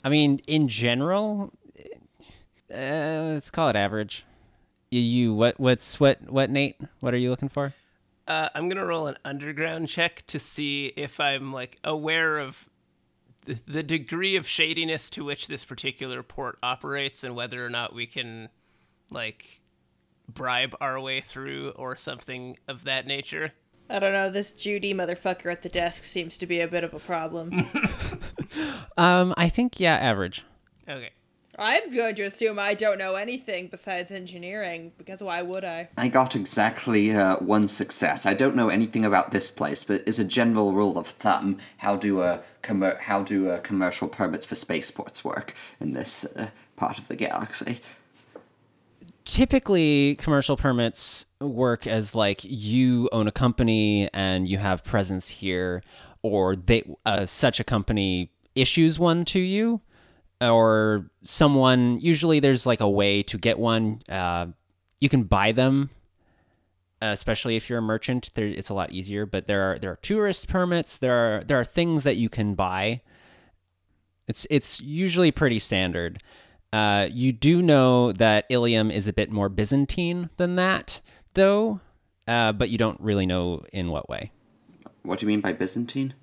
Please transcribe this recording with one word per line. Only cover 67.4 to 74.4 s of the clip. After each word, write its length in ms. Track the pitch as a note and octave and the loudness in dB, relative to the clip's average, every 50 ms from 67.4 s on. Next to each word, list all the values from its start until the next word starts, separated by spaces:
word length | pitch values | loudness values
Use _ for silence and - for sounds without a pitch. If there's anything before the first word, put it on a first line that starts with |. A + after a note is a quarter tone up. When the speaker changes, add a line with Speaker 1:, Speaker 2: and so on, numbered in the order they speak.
| - B2+ A2+ | 0 -2 -2
Speaker 1:
if 160 | A2+ - - | -2 -2 -2
you're 80 | B2 A#2 | -4 -2
a 40 | |
merchant. 480 | A2+ A2 A2 A2 - - B2+ B2 - - _ | 0 0 -2 -2 0 -2 -2 -2 -4 -6 _
There, 140 | - A2 G#2 | -2 -2 -2
it's 220 | F#2+ - - - | -2 -6 -6 -4
a 40 | G2+ | -4
lot 160 | G2 F2+ - | -4 -4 -4
easier, 340 | - F#2 F2+ G2 G2+ G2+ G#2 | -6 -10 -8 -4 -4 -4 -4
but 220 | G2 - F#2+ F2+ | -2 -4 -4 -2
there 160 | - G2+ G2 | 0 0 2
are, 160 | F#2+ F#2+ F#2 - | 2 0 -2 -2
there 140 | - F#2+ | -6 -8
are 40 | F2 - | -8 -10
tourist 460 | - - G#3 A3 G#3 G3+ F#3 - - - | -4 -2 0 2 2 0 0 -4 -4 -2
permits. 500 | - F#3+ F3+ F3+ F3 E3+ D#3 - - - | 0 0 2 2 0 -2 -2 -4 -6 -2
There 160 | - B2+ B2 | 0 2 4
are, 300 | A#2+ A#2 A2+ G#2+ G2+ - | 4 4 2 0 -2 0
there 160 | - C#3+ C3 | 2 2 2
are 40 | A#2+ | 2
things 380 | - - E3+ E3+ E3+ E3 D3+ | 0 0 0 2 2 2 2
that 140 | C3 D3 A2 | 2 2 0
you 120 | F#2+ A#2 G#2+ | 2 0 -2
can 280 | - - G#2+ G#2 G2 | 0 -2 -2 0 0
buy. 460 | F2+ F#2+ F2+ F#2 F#2+ F#2+ A2 A#2 B2 _ _ _ _ - - - - _ _ _ _ _ _ _ _ _ _ _ _ _ _ _ _ _ | 0 0 0 0 0 0 0 -2 -4 _ _ _ _ -20 -20 -20 -20 _ _ _ _ _ _ _ _ _ _ _ _ _ _ _ _ _
It's, 220 | - A#2 - | -8 -8 -8